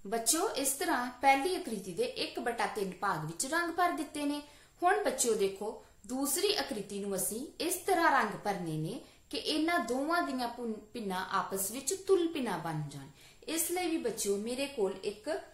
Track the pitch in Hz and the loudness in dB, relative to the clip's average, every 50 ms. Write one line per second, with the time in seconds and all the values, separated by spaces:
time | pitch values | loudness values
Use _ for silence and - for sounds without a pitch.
0 | - 196 220 226 - - 302 330 370 453 - 254 277 269 - - 370 339 302 247 | -4 -2 -2 0 2 4 4 4 2 0 0 0 0 0 0 0 0 0 0 0
1 | 247 247 - - - 277 269 285 277 370 370 339 - 254 220 196 185 185 170 175 | 0 -4 -4 4 6 6 6 6 4 0 -2 -2 -2 -4 -6 -6 -6 -6 -2 -2
2 | 240 247 - - - - - - 240 247 - 233 208 196 - 214 196 185 180 - | -2 -2 -2 -4 -6 -4 -4 -4 -2 -2 0 0 -2 -2 0 -2 -4 -4 -4 -2
3 | - 196 180 156 156 156 165 - - 262 311 330 339 339 330 - 359 349 311 285 | -2 0 0 0 -2 -6 -4 -4 -4 0 0 0 0 0 2 2 2 2 2 0
4 | 302 - - 294 294 294 294 294 294 - - - - - - - 339 349 403 427 | -4 -6 -4 -2 -2 0 -2 -2 -6 -12 -20 -20 -20 -20 -6 2 4 4 4 6
5 | 403 269 - - - 240 214 196 196 190 190 - 208 220 - - - - - - | 4 0 0 2 2 2 4 4 4 2 0 -2 -6 -6 -6 -8 -14 -20 -20 -20
6 | - 196 247 262 277 277 - 359 370 415 - - 277 - 247 208 190 - 202 202 | -10 -6 -2 -2 0 0 2 2 2 2 2 2 0 -2 -4 -6 -6 -6 -6 -4
7 | 202 202 190 185 196 - 208 233 285 - - - 277 339 359 - - - 381 339 | -2 -2 -2 -2 -2 -2 -4 -4 -8 -10 -6 -4 -2 -2 -2 -2 2 2 4 6
8 | 330 311 277 254 226 208 190 156 - - 190 180 180 165 156 156 156 170 226 302 | 6 6 6 4 2 2 -2 -4 -2 -2 -2 -2 -2 -2 -2 -2 -2 -4 -4 -8
9 | - - - - _ _ - - - - 294 311 311 330 349 339 - 202 247 262 | -10 -14 -20 -20 _ _ -6 -4 -2 0 0 0 2 2 2 2 0 0 -2 0
10 | 285 311 339 349 294 285 262 254 247 233 240 - 240 226 214 208 - - - 240 | 0 2 2 2 0 0 -2 -2 -4 -4 -4 -6 -6 -6 -6 -6 -10 -10 -10 -6
11 | 214 196 185 185 190 - 196 190 180 - 196 190 196 - 220 269 - - 381 381 | -4 -2 -2 -2 -2 0 0 -2 0 0 -2 -2 -2 -4 -4 -4 -2 -4 -4 -2
12 | - - 392 349 339 330 - 294 247 214 180 165 160 165 156 151 147 143 143 139 | 4 4 6 6 6 2 0 0 -2 0 -2 -2 -2 -2 -2 -2 -4 -4 -8 -10
13 | 135 131 - - - - - - - - 311 330 - - 349 359 359 330 320 294 | -12 -14 -18 -20 -20 -20 -20 -16 -8 -4 -2 -2 0 0 0 0 0 0 0 0
14 | 240 233 202 - - 202 202 202 208 233 254 254 277 269 - - 196 190 196 - | 0 -2 -2 0 0 0 0 0 0 -4 -2 -2 -2 -4 0 0 0 0 0 -2
15 | - 208 208 - - 294 330 381 - - | -6 -6 -6 -4 -4 -4 -4 -4 -6 -10